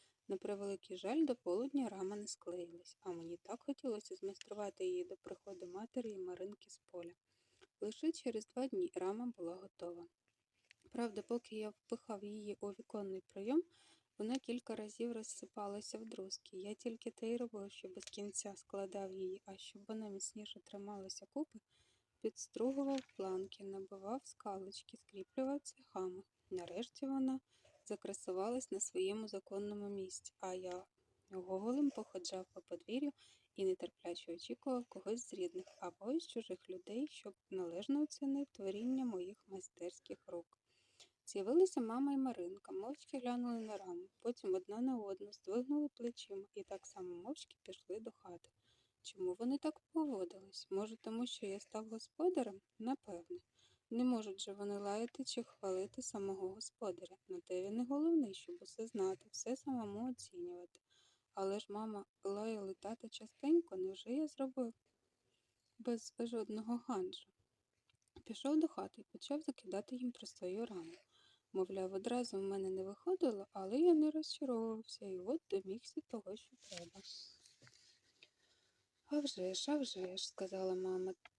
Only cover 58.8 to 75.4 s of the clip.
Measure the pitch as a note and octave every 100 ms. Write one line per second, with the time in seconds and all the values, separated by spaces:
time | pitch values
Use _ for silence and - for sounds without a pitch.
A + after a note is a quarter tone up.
58.8 | A3+ G#3 F#3+ F#3 - - A3 C4 C#4+ B3
59.8 | G#3 G3+ B3 B3 - - F4 F4 F4 -
60.8 | _ _ _ _ _ - F#3+ G3+ - G3+
61.8 | A3 G#3 G3 _ G3 G3+ A3 G#3+ G3 F#3+
62.8 | G3 A#3 A3+ - A3 _ C#4 E4+ E4+ F#4+
63.8 | F#4+ F#4+ - C4 D4+ - C4+ C4 A#3 -
64.8 | _ _ _ _ _ _ _ _ _ -
65.8 | A#3 A#3 - - A#3 A#3 G#3+ G#3+ A3 A#3+
66.8 | - B3 F#4 - - _ _ _ _ _
67.8 | _ _ _ - - G#3+ C4+ D#4 D#4+ -
68.8 | G3 - - - - C#4+ D#4 - G3 G3
69.8 | G#3+ B3 B3 - - - F3+ G3 A#3 F#4
70.8 | E4 F4 _ _ - _ _ F#3+ F#3 F#3+
71.8 | F#3 F#3+ G#3+ B3 A#3+ G3 G3 G3 F#3+ F#3+
72.8 | F#3+ G#3 - F#4 C#4+ G3+ G3 G3+ F#3+ B3+
73.8 | F4 D#4 D4+ D#4 D#4 - C4+ A3+ A3+ A3
74.8 | - - G3+ F#3 F#3 D#4+